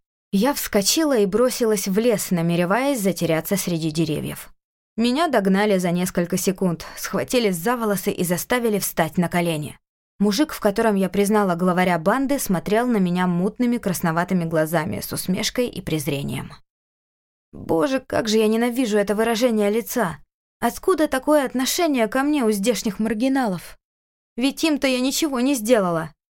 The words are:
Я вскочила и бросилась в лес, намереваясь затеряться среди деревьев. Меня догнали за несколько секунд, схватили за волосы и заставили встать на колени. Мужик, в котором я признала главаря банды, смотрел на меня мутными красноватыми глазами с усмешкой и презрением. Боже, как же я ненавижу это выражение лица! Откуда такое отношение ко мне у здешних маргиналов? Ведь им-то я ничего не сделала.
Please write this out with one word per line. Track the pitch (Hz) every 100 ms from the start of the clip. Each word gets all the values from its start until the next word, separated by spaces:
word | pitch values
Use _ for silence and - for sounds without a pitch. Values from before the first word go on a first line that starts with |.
| _ _ _
Я | 196 240
вскочила | 285 - 208 196 - 311 262
и | 202
бросилась | 208 247 240 226 214 202
в | 190
лес, | 233 202 -
намереваясь | 175 170 170 175 208 269 277
затеряться | 196 - 165 160 160 190
среди | - 165 160
деревьев. | 151 160 147 135 147 - - _ _ _ -
Меня | 233 254 339
догнали | 254 196 190 214 190
за | 180
несколько | 175 180 - 175 185
секунд, | - 190 185 160 - -
схватили | - 185 - 254 220
за | 180 180 247
волосы | 226 196 -
и | -
заставили | 170 175 - 247 233 208
встать | 190 - 160 -
на | 170
колени. | 180 170 156 147 - _ _ _ -
Мужик, | 202 202 302
в | -
котором | 214 202 226 202
я | 190
признала | 202 202 214 202
главаря | 170 185 175 180 170
банды, | 160 240 277 277
смотрел | - 175 156 208 247
на | 226
меня | 180 180 180
мутными | 175 185 185 247 240
красноватыми | 208 175 180 160 180 185
глазами | 165 165 156 165 156 -
с | -
усмешкой | - - 185 208 - 247
и | -
презрением. | 185 156 151 139 143 135 131 - _ _ _ _ _ _ _ _ _
Боже, | - - 320 302 262
как | - 196 220
же | 220
я | 214
ненавижу | 220 240 240 247 208
это | 202 208
выражение | 226 226 247 220 202
лица! | 214 226 254 190 151 - _ _ -
Откуда | 233 - - 339 302
такое | 262 262 302
отношение | 254 247 262 - 339 269 220
ко | 262
мне | 285 302
у | 226
здешних | 208 196 214 233 196
маргиналов? | 220 226 262 269 240 180 - - _ _ _ _ _ -
Ведь | 262 277
им-то | 330 294 269
я | 254
ничего | 254 269 320 262
не | 254
сделала. | 277 208 247 185 165 160 - -